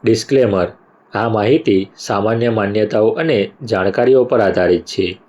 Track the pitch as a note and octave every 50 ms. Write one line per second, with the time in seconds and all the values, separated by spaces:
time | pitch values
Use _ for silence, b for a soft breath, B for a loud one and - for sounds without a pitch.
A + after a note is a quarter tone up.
0 | - A2+ A2+ A#2 - - C#3 C3+ B2+ G#2+ G2 F#2 F2+ F2 - _ _ _ _ _
1 | _ _ - G#2+ A2 A#2 A2 G#2+ G2+ A2 C#3 E3 - - G2+ F#2+ G2 G2 _ _
2 | - - A2+ G2+ G2+ A2 A2+ A2+ A#2 A#2+ A#2 A2 G2+ G2 G2+ G#2+ G#2+ G#2+ - A2
3 | G#2+ A2+ - - E3 E3 C#3+ G#2+ G2 - - _ C#3 A#2 A2+ F#2+ F#2 G2 F#2+ -
4 | B2 B2 C3 C3 B2 B2 C#3+ A#2+ G#2+ F#2+ F2+ F2+ F2+ F2 F2+ F2 - - - -
5 | F#2 F2+ F#2 - _